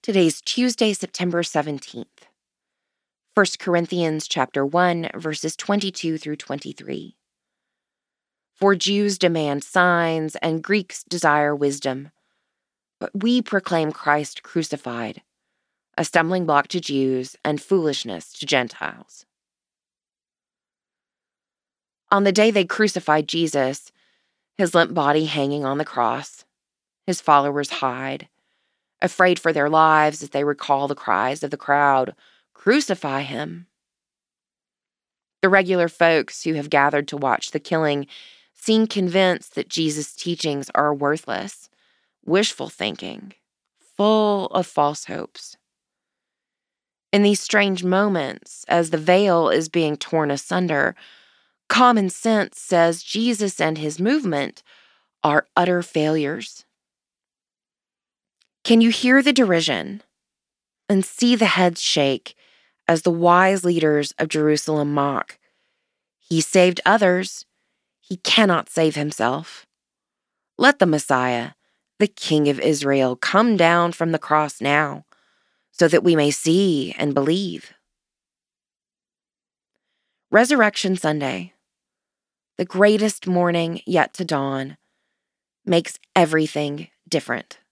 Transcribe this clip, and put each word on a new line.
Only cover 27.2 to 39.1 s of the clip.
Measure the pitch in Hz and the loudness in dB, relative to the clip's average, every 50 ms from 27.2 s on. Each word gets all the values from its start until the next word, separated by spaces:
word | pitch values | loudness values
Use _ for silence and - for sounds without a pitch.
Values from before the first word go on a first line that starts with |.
followers | - - 151 143 139 143 143 147 143 - | 2 4 4 6 4 2 -2 -4 -6 -6
hide, | - - - 131 123 127 131 135 139 - - _ _ _ _ _ _ _ _ _ _ _ _ _ _ _ | -6 -6 -6 -6 -6 -6 -8 -10 -10 -10 -14 _ _ _ _ _ _ _ _ _ _ _ _ _ _ _
afraid | - - - - 185 185 180 | -4 -4 2 2 2 2 2
for | 170 - 170 | 0 0 -2
their | 160 151 143 147 | 0 0 0 2
lives | 156 160 160 160 156 156 151 151 151 156 147 | 4 4 4 6 6 4 4 2 0 -4 -14
as | 139 | -8
they | - 143 143 | -4 -4 -2
recall | 147 147 143 - - 143 139 143 | -2 -4 -4 -2 -2 0 0 0
the | 139 143 | -4 -6
cries | - - - 101 92 107 131 143 - - | -8 -4 -4 -2 0 0 -2 -4 -6 -8
of | 139 | -10
the | 147 | -10
crowd, | 143 - - 143 143 147 143 139 131 131 - - _ _ _ _ _ _ _ _ | -10 -2 0 2 4 4 4 2 2 0 -2 -8 _ _ _ _ _ _ _ _
"Crucify | _ - 196 240 302 285 - 190 - - 143 135 139 139 | _ 0 2 2 2 2 -2 -4 -4 -4 -6 -4 -4 -6
him." | 135 139 117 147 165 170 175 175 _ _ _ _ _ _ _ _ _ _ _ _ _ _ _ _ _ _ _ _ _ _ _ _ _ _ _ _ _ _ _ _ _ _ _ | -6 -8 -8 -8 -10 -12 -16 -18 _ _ _ _ _ _ _ _ _ _ _ _ _ _ _ _ _ _ _ _ _ _ _ _ _ _ _ _ _ _ _ _ _ _ _
The | - 190 | 2 4
regular | 190 196 190 180 185 180 170 170 | 4 4 4 2 0 0 0 -2
folks | - - 170 165 165 156 - - - - - | 0 2 2 4 4 2 0 -2 -10 -10 -6
who | 160 160 | -6 -6
have | 151 143 147 | -6 -4 0
gathered | 151 143 139 147 147 147 147 139 | 2 4 4 4 2 0 -4 -4
to | - | -8
watch | 143 143 131 120 - - - | -4 -2 -2 -2 -2 -4 -6
the | - 151 | -8 -10
killing | _ - 175 160 160 151 143 143 143 _ - - - - - _ _ _ _ | _ -4 -2 -2 0 0 -2 -4 -6 _ -16 -20 -20 -20 -20 _ _ _ _
seem | _ - - 220 220 220 | _ -2 2 2 2 2
convinced | 220 - 202 185 180 | 0 0 -4 -4 0